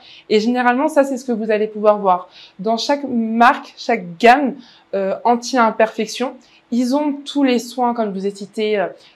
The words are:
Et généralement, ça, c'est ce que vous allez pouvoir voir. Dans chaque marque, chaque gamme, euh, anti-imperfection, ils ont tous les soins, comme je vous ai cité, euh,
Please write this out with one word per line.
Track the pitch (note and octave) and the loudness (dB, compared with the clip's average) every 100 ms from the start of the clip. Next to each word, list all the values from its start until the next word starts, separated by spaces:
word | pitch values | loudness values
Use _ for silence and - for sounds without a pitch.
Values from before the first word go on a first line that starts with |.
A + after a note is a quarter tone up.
| - - - | -16 -20 -2
Et | G#3+ | 0
généralement, | A3 B3 B3 B3 D4+ | 2 2 2 2 2
ça, | D4+ | 2
c'est | C#4 B3+ | 0 -2
ce | - | -4
que | |
vous | A3 A3 | -4 -2
allez | G#3+ G#3+ | -2 -2
pouvoir | G#3+ G#3 G#3 | 0 2 2
voir. | G3 F3+ - - - - | 2 0 -2 -20 -20 -8
Dans | G3+ A3+ | -4 -2
chaque | B3+ C#4+ | -2 -2
marque, | C#4 A#3 A3 A3+ A#3+ C#4 - - | -2 -4 -2 4 4 4 -6 -10
chaque | - A#3 F3 E3+ | -4 -4 -4 2
gamme, | A#3 C4 C#4+ - - _ _ G3 | 4 6 2 -6 -14 _ _ -4
euh, | F#3+ G3+ A#3 | -4 -2 0
anti-imperfection, | A#3+ - C4 A3+ A3 A3 - G#3+ - B3+ - _ _ _ | 0 0 2 2 4 0 0 -6 -6 -8 -8 _ _ _
ils | A#3+ B3 C#4+ | -2 0 0
ont | D4+ | 0
tous | C#4 - C#4+ | -4 -6 0
les | C4+ A#3+ | 2 0
soins, | - - A#3+ | -2 -2 -2
comme | A#3 G#3+ | 0 -4
je | F#3+ | -4
vous | G3 | -6
ai | |
cité, | G3 G3 - G#3+ G#3 | -6 -10 -4 -2 0
euh, | E3+ - - | -2 -6 -20